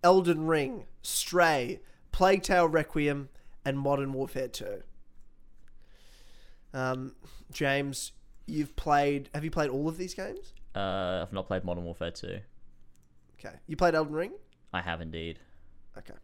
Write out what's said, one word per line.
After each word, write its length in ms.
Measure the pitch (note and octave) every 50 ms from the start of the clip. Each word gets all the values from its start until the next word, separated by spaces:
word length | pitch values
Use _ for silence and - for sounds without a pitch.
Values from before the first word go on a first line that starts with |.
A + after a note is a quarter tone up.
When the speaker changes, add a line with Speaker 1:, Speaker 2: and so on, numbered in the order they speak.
| -
Speaker 1:
Elden 440 | F3 F#3 F#3+ F3+ E3+ E3+ D#3 D#3
Ring, 380 | D#3+ E3 D3+ C#3 C4 B3 G3 - - - -
Stray, 800 | - - - - - - E3+ F3+ F3 E3 D#3 C3+ B2 A#2+ - - - - - - - - -
Plague 300 | - F#3 F#3 F#3+ F#3 F3+
Tale 240 | - F#3+ F3+ F3
Requiem, 600 | D#3+ D3+ D#3+ D3+ - - D#3 D3 D3 C#3+ C#3+ C#3 - - - - - - - -
and 120 | C#3+ C#3
Modern 360 | C#3 C#3 C#3 C#3+ C#3 C#3 C3+ C3+
Warfare 340 | C3 C3+ - - B2+ C3
two. 340 | B2 - - - G#2 G2+ F#2 - - - - - - - - - - - - - - - - - - - - - - - - - - - - - - - - - - - - - - -
Um, 420 | C3 C3 B2+ C3 B2+ C3 C3+ - - - - - - - -
James, 640 | - - D3+ C#3 C#3 C#3 C#3+ C#3+ C3+ - - - - - - - - - -
you've 280 | - D3+ D3+ D3 C#3 -
played, 520 | - - D#3+ D3 C#3+ C#3+ C#3+ C#3+ C#3+ C#3 - -
have 80 | D3 D3+
you 80 | D#3+
played 180 | - E3 D3+ C#3
all 180 | B2 C3+ D3 D#3+
of 80 | D#3+
these 160 | E3+ F3+ F3+ -
games? 400 | - F#3+ G#3 F#4 F#4+ - - - - - - -
Speaker 2:
Uh, 460 | G2 G2 F#2+ F#2+ F#2+ F#2 F2+ F#2 F2+
I've 120 | E2 F2 G2
not 140 | G2 F#2
played 160 | - G2 F#2 F#2
Modern 180 | F2+ F2 F2 F2
Warfare 280 | E2+ E2+ - - E2+
two. 280 | - - - F2+ F#2 F#2+ G#2 - - - - - - - - - - - - _ _ - - _ - -
Speaker 1:
Okay. 160 | - - - - -
You 80 | - D#3
played 200 | C#3+ F3+ F3 D#3+
Elden 180 | D#3 D#3 D3 D3+
Ring? 180 | D#3 F3 A3 F4+ G#4 - _ _ _ - - -
Speaker 2:
I 80 | F2+
have 180 | E2+ F2 E2+ E2
indeed. 380 | E2+ D#2+ D#2+ E2 E2 E2 D#2+ - - - - - - - - - - - -
Speaker 1:
Okay. 160 | - - - - -